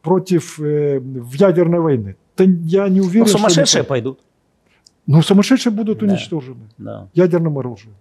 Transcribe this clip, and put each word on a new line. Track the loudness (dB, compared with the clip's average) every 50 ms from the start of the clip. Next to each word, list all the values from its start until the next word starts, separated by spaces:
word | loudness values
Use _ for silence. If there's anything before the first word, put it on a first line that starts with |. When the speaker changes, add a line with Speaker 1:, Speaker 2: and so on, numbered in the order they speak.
Speaker 1:
против, | -6 -4 -6 -6 -4 -2 -4 -4 -4 -6 -14 -8
э, | -6 -4 -4 -2 -2 -2 -4 -6
в | -8 -10 -12 -14 -14 -12 0
ядерной | 2 2 4 4 2 2 2 0 0
войны? | 0 0 0 -2 -4 -8 -12 _ _ _ _
Да | 2 2
я | 4 2 2 -2 -2 0 0 0 2
не | 2 0
уверен, | 0 2 2 2
Speaker 2:
Ну, | 4
Speaker 1:
что | 4 2 2
они | 2 2
Speaker 2:
сумасшедшие | 2 2 2 2 0 0 0
Speaker 1:
пойдут. | -2 -4 -4 -4 -6 -12 _
Speaker 2:
пойдут. | _ _ _ _ _ _ _ _ _ _ _ _ _ _ _ _ _
Speaker 1:
Ну, | 2 4 4
сумасшедшие | 4 6 4 4 6 4 2 2 2 -2
будут | -2 -2 -4 -4 -4 -2
Speaker 2:
Да. | 0
Speaker 1:
уничтожены | -2 -2 -2 -4 -6 -8 -8 -8 -10 -18 -18 -20 -20 _ -16
Speaker 2:
Да. | -14 -14 -14 -14 -16 -4 _
Speaker 1:
ядерным | 2 2 2 2 0 0 -2 -4 -4
оружием. | -6 -8 -10 -12 -18 -20 -20 _